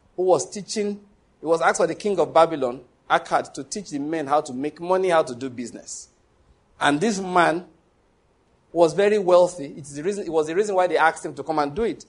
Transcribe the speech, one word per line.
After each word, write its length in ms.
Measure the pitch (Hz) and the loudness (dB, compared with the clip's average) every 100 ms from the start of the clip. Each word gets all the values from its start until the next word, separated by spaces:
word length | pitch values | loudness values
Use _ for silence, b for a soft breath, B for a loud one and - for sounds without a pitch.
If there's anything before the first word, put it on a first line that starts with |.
| _ - | _ -2
who 80 | |
was 260 | 185 165 180 | 2 2 0
teaching. 520 | 214 180 220 208 202 _ _ _ _ | -10 -8 -4 -4 -6 _ _ _ _
He 60 | 151 | -2
was 160 | 165 | 2
asked 180 | 165 220 | 2 2
by 80 | 170 | 0
the 80 | 160 | 0
king 240 | 208 185 | -2 0
of 140 | 135 | 2
Babylon, 480 | 160 165 160 127 127 - _ - | 4 4 2 -4 -6 -14 _ -2
Akkad, 440 | 160 - 156 123 - | -2 2 -2 -2 -10
to 80 | |
teach 260 | 135 214 196 | -10 -10 -8
the 100 | 143 | -6
men 280 | 147 165 139 | -4 -4 0
how 140 | 147 | 0
to 120 | 151 | 0
make 260 | 127 147 - | -6 -8 -6
money, 300 | 170 190 190 | -2 0 2
how 140 | 165 | 2
to 100 | 147 | 2
do 160 | 120 135 | -4 -10
business. 600 | 120 117 104 - - - _ _ _ _ _ _ - | -10 -12 -14 -16 -18 -18 _ _ _ _ _ _ -2
And 220 | 143 143 | 0 2
this 180 | 214 196 | 0 -2
man 460 | 190 180 160 165 180 _ _ _ _ _ _ _ _ _ _ | 0 2 2 0 -6 _ _ _ _ _ _ _ _ _ _
was 220 | 165 165 | 2 2
very 240 | 156 202 214 | 4 2 2
wealthy. 480 | 180 180 175 - 139 | 4 6 4 0 -12
It 140 | 156 | -12
is 160 | 143 143 | -14 -8
the 80 | |
reason, 220 | 165 202 170 | -6 -6 -2
it 60 | |
was 140 | 160 156 | -2 0
the 80 | |
reason 220 | 165 208 185 | -2 0 2
why 100 | 180 | 2
they 120 | 156 | 4
asked 280 | 156 160 170 | 2 2 -8
him 80 | |
to 100 | 139 | -10
come 140 | 139 156 | -4 -2
and 160 | 143 | -2
do 80 | 147 | -2
it. 240 | 226 139 | -4 -4